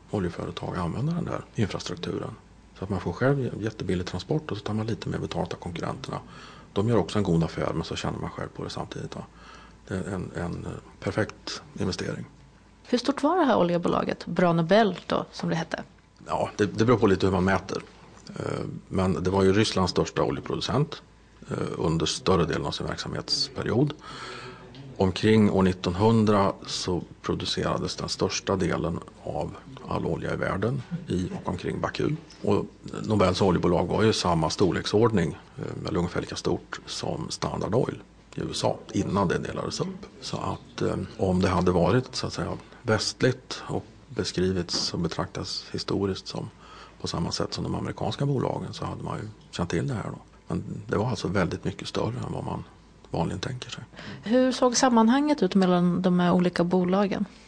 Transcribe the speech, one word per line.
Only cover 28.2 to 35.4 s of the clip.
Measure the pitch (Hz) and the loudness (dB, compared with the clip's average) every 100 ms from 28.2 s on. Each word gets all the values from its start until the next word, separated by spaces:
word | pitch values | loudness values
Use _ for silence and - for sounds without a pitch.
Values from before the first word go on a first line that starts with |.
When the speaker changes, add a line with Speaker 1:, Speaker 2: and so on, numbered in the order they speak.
| 95 - - 95 | -2 -2 0 0
Speaker 1:
delen | 87 69 78 85 - - | 2 0 -2 -4 -8 -12
av | - - 80 - - 131 - | -8 -6 -6 -8 -16 -14 -6
all | 87 76 | -4 -2
olja | 82 - | -4 -4
i | 69 | -4
världen | 67 95 110 135 - 170 - | -2 0 -2 -2 -6 -8 -4
i | 90 90 | -2 -2
och | - - | -4 -6
omkring | 90 - 87 | -4 -4 -4
Baku. | 85 - - 156 - - | -4 -2 -2 -2 -8 -6
Och | 98 101 - - - - | 0 0 0 -8 -12 -8
Nobels | 53 107 92 90 | 0 4 4 4
oljebolag | 98 85 87 85 90 | 4 4 4 2 2
var | 85 | 2
ju | 110 | 4
samma | - 90 85 78 | 4 2 2 2
storleksordning, | - 92 95 - 104 117 104 80 - | 2 2 2 0 4 4 4 0 -2